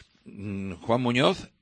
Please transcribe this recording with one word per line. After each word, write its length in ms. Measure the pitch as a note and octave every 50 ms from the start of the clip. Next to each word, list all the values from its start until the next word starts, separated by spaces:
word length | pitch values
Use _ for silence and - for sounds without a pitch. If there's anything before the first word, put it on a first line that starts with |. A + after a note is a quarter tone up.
| - _ _ _ _
mm, 480 | - - - G2 G#2 G2 G2 G2 G2 F2
Juan 280 | - - - A2+ B2+
Muñoz 480 | B2+ A#2+ A#2+ B2 D3 F3 F#3+ - - - _ _